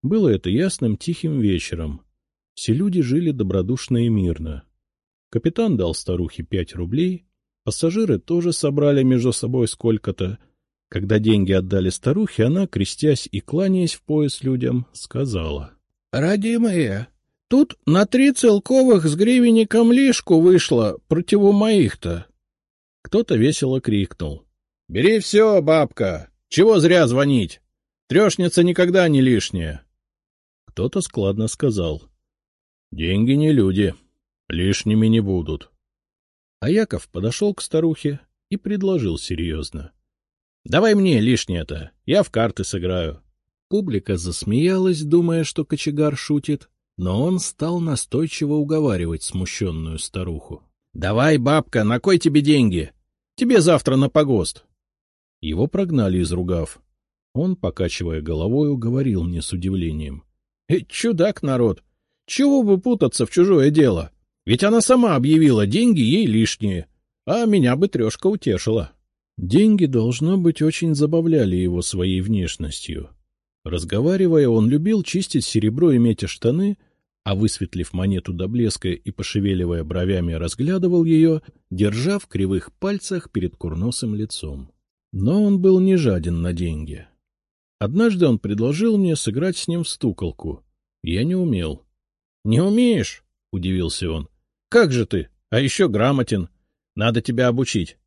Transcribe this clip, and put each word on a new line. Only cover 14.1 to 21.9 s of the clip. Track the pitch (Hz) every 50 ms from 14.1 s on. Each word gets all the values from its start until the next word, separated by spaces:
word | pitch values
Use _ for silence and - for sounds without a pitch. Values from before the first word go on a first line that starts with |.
| 151 156 151 139 - - -
людям, | 131 131 123 127 127 123 123 123 _ _
сказала: | - - - - 120 139 131 107 90 80 78 73 71 71 - _ _ _ _ _ _ _ _
"Родимые, | - - 143 175 202 208 196 226 233 233 233 226 190 170 151 117 95 101 120 - _ _ _ _ _ _ _
тут | _ 247 269 311 - - _ _
на | - 156 185 208
три | - - 254 269 285
целковых | 254 - - 233 208 202 - - 254 262 262 254 233 185 156
с | 156 147
гривенником | 165 208 233 254 254 240 240 226 226 220 208 - 226 233 226
лишку | 240 254 277 269 233 - - - 175 160
вышло | 165 180 185 170 - - 160 120 110 104 - - _
противу | _ 156 165 175 - - 208 202 202
моих-то". | 202 202 214 220 220 202 147 104